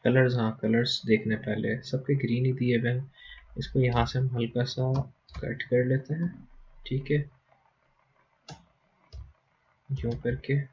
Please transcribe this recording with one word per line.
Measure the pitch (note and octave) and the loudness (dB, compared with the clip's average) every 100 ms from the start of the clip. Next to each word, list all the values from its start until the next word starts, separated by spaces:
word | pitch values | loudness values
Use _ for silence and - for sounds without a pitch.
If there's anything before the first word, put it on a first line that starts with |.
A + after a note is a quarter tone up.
Colors, | A#2+ C3 B2+ B2 | 6 6 4 4
हाँ, | A2 A2+ | 0 0
colors | A2 A2+ A#2+ - A2+ | 2 2 2 -2 2
देखने | G#2+ A2 A2 | 2 4 -2
पहले, | - G#2 - A2+ | -2 -2 -2 -4
सबके | - C3 - C#3 | -4 -4 0 0
green | B2+ A#2+ C3 | 0 2 0
ही | |
दिए | B2+ B2 A#2+ | 2 2 2
हुए | A#2 | 2
हैं। | B2 C#3 _ - - - - | -2 -4 _ -20 -20 -16 -12
इसको | - C3+ | -2 2
यहाँ | B2 A#2+ A#2 | 2 2 0
से | B2+ | 0
हम | C3 A#2+ | 0 0
हल्का | A#2 A#2+ B2 | -2 0 -2
सा | - C3 C3 C3 _ _ - | 0 0 0 -4 _ _ -10
cut | - - | -8 -8
कर | - B2 B2+ | 0 2 4
लेते | C3+ - | 0 0
हैं। | D#3+ F3 - - - - - - | -4 -4 -6 -20 -20 -20 -20 -6
ठीक | C3 - | -6 0
है, | D3 - _ _ _ _ _ _ _ _ _ _ _ - - _ _ _ _ _ - - _ _ _ _ _ - | 0 0 _ _ _ _ _ _ _ _ _ _ _ -20 -20 _ _ _ _ _ -18 -18 _ _ _ _ _ -8
यूँ | C3+ A#2 A#2+ | -6 -4 -4
करके | - C3 - C#3+ C#3 | -4 -4 -2 -2 -2